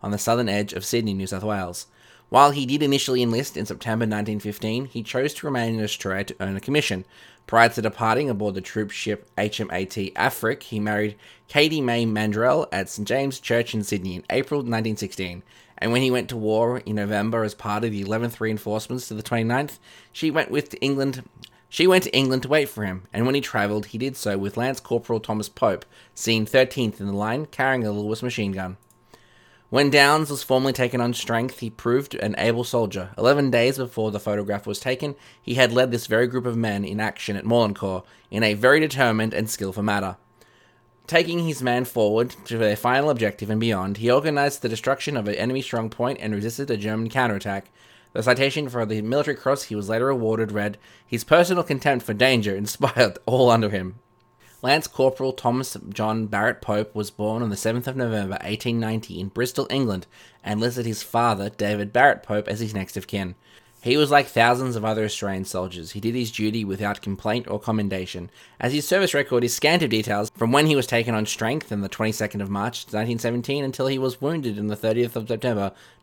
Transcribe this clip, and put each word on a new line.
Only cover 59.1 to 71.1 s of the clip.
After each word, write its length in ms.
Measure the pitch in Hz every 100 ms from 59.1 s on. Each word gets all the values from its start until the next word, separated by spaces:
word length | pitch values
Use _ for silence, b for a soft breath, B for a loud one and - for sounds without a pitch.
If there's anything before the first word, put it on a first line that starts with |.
| 87
in 120 | 95
Bristol, 360 | - 123 - -
England, 380 | 139 123 95 - B B B
and 160 | 98 104
listed 260 | 120 123 117
his 160 | 110
father, 480 | - 113 117 101 101
David 440 | - 104 104 101
Barrett 280 | 120 139 -
Pope, 280 | - 104 -
as 100 | 107
his 140 | 113
next 240 | 101 92 -
of 100 | -
kin. 280 | 101 92 90 b b b b
He 140 | 117 143
was 160 | 143
like 160 | 143 139
thousands 480 | - 117 127 131 117
of 80 |
other 220 | 110 110 107
Australian 400 | - 101 95 95
soldiers. 460 | 92 90 90 82
He 100 | 104
did 120 | 110
his 200 | 123 113
duty 320 | 113 107 113 101
without 360 | 95 104 101
complaint 460 | - 98 110 117 -
or 120 | 104
commendation, 680 | - 107 101 95 92 90 87 B B B
as 140 | 123
his 120 | 147 143
service 280 | 190 185
record 320 | 143 139 123 120
is 100 | -
scant 280 | 143 170
of 60 | 143
details 400 | 110 107 104 107 -
from 160 | 117
when 160 | 143 156
he 80 | 143
was 100 | 127
taken 300 | 120 117